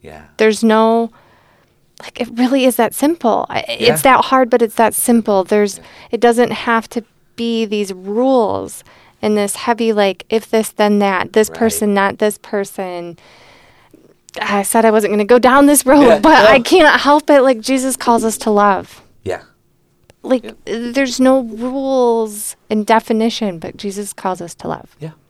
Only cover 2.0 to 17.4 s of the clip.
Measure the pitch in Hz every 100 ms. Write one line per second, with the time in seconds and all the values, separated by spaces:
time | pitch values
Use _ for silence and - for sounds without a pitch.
2 | - - 226 226 254 269 254 233 226 -
3 | 285 339 240 196 - - - 120 240 156
4 | 269 240 233 262 254 240 226 - 226 -
5 | - 233 214 196 180 214 208 196 - -
6 | - 226 240 233 240 214 - 226 - 247
7 | 208 _ _ - 233 226 220 208 196 185
8 | 190 208 262 262 208 196 - - - _
9 | _ _ 214 208 202 - - 233 226 208
10 | 196 185 - 226 - 226 214 - 208 208
11 | 202 185 - 220 214 - 226 - 208 202
12 | 196 - 214 - - 208 196 - 190 180
13 | 175 170 _ _ - _ _ _ _ _
14 | _ _ _ - 208 202 196 233 226 220
15 | 208 208 208 247 247 269 285 294 247 294
16 | 269 214 254 277 208 254 240 370 302 247
17 | 262 294 - 285